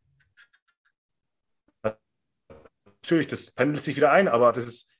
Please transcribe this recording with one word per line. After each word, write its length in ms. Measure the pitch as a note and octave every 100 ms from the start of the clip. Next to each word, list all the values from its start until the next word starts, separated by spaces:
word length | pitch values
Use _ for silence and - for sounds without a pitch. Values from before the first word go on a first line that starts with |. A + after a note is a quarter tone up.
| _ _ _ _ _ _ _ _ _ _ _ _ _ _ _ _ _ _ A2 - _ _ _ _ _ - - _ _ _
Natürlich, 260 | - E3 C3+
das 240 | A#2 -
pendelt 320 | - C#3 D3
sich 120 | D#3 C3+
wieder 160 | D3
ein, 160 | D#3+ F#3+
aber 240 | A#2 A#2+
das 160 | A#2+ A#2
ist 240 | - - _